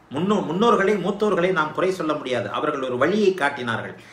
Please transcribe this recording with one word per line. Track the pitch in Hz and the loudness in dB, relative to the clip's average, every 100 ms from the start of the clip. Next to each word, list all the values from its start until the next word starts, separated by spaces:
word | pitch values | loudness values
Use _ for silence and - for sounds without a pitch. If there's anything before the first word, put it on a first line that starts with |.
| - | -10
முன்னோ-, | 131 185 208 147 | -4 0 0 0
முன்னோர்களை, | 170 233 214 190 | 2 4 4 4
மூத்தோர்களை | 208 170 202 214 175 180 | 2 0 0 0 2 2
நாம் | 170 156 | 2 -2
குறை | - 180 | 0 -2
சொல்ல | 185 156 | 0 -2
முடியாது. | 147 135 120 101 | -2 -2 -4 -2
அவர்கள் | 113 151 143 | -2 -2 -2
ஒரு | 131 123 | -2 0
வழியை | 147 208 196 | 2 4 2
காட்டினார்கள். | - 139 139 120 107 101 - - | 2 -2 -2 -4 -4 -6 -12 -18